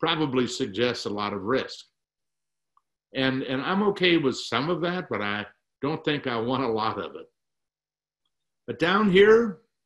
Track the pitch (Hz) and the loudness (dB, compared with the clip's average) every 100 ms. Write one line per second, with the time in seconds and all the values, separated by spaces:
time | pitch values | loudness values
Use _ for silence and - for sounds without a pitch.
0 | 160 165 151 127 123 - 127 98 123 - | -2 0 0 0 -2 -4 -6 0 -2 -2
1 | 110 104 104 101 98 131 - - - _ | -6 -4 -4 -4 -2 -2 -4 -12 -20 _
2 | _ _ _ _ _ _ _ _ _ _ | _ _ _ _ _ _ _ _ _ _
3 | _ 127 131 131 135 135 143 190 208 196 | _ -4 -2 -2 -4 -4 -2 0 0 2
4 | 180 165 135 - - 117 156 165 170 180 | 2 2 2 -2 -2 -2 0 -2 -2 -4
5 | 175 107 101 104 101 _ _ _ 143 156 | -6 -4 -4 -4 -8 _ _ _ -6 -4
6 | - 147 135 117 117 131 127 110 110 98 | -2 -2 -2 -4 -2 0 0 0 -2 -4
7 | 82 85 - _ _ _ _ _ _ _ | -8 -12 -18 _ _ _ _ _ _ _
8 | _ _ _ _ _ _ - 117 165 196 | _ _ _ _ _ _ -12 -2 2 2
9 | 214 185 208 226 233 180 _ _ | 4 8 8 8 4 -4 _ _